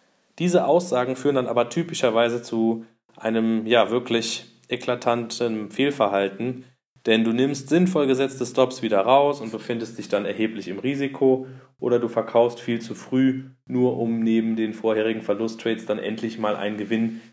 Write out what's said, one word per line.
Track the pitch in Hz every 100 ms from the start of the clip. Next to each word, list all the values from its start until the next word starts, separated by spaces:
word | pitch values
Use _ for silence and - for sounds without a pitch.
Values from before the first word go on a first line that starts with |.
| _ _ _ -
Diese | 175 180 107
Aussagen | 160 180 123 127 131
führen | 143 135
dann | 120
aber | 117 120
typischerweise | - 170 139 123 113 117 120
zu | 117 113 113 113 113 _ _ -
einem, | 110 113 113 113 110
ja, | 120 98
wirklich | 120 127 117 113 - - _ -
eklatanten | 123 - 120 123 120 113 - 120 110 104
Fehlverhalten, | - 139 143 107 98 98 98 117 127 - _ _ _
denn | - 113
du | 113
nimmst | 117 135 143 139
sinnvoll | 160 180 175 143
gesetzte | 131 135 131 120
Stops | - 127 131
wieder | 117 104
raus | 101 131 143 143
und | 113
befindest | 110 - 120 117 -
dich | 98
dann | 101
erheblich | 101 101 113 110 90
im | 95
Risiko | 123 139 139 139 135 131 131 131 - -
oder | 120 120
du | 120
verkaufst | 117 110 117 120 117
viel | - 117
zu | 113
früh, | 104 - 127 131 131 131 - -
nur | 123 123 -
um | 117 113
neben | 113 113 113
den | 113 110
vorherigen | 107 110 110 110 110
Verlusttrades | - 104 113 110 117 113
dann | - 107
endlich | 92 110 117 110
mal | 107
einen | 104 104 107
Gewinn | 101 113 113 113 -